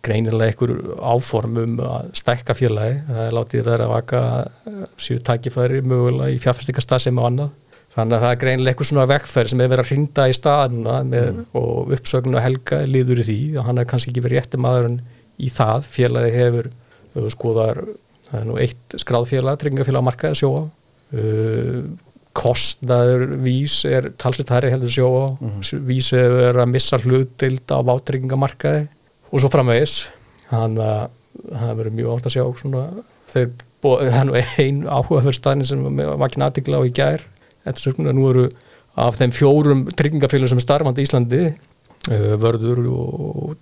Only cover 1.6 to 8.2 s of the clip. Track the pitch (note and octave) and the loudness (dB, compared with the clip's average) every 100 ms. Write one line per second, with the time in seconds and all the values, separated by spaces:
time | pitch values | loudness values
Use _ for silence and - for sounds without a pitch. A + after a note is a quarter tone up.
1.6 | A#2 A#2 B2 B2 - - - A#2+ - A#2 | -2 -4 -4 -6 -6 -4 -2 -4 -4 0
2.6 | B2 G#2+ G#2+ C#3 D3+ A2+ A2+ A2+ A#2 A2+ | 0 0 -2 -4 -4 -4 -2 -4 -2 -2
3.6 | A2+ A#2 A#2 A2+ A#2+ B2+ A#2+ A#2+ - - | 0 0 0 -2 0 -2 0 -2 -4 -10
4.6 | - G3+ F#3+ - - A#2+ A#2+ A#2 B2 B2+ | -16 -12 -14 -12 -6 -4 -2 -2 -2 -2
5.6 | B2+ C3+ B2+ B2+ B2 B2+ C3 B2+ C3 B2 | 0 0 0 2 2 0 -2 0 0 -2
6.6 | - C3+ - B2+ C3 B2 A#2+ B2 C#3+ - | -2 -4 0 0 2 0 0 0 -4 -8
7.6 | _ - _ - A2+ A#2 | _ -20 _ -4 0 2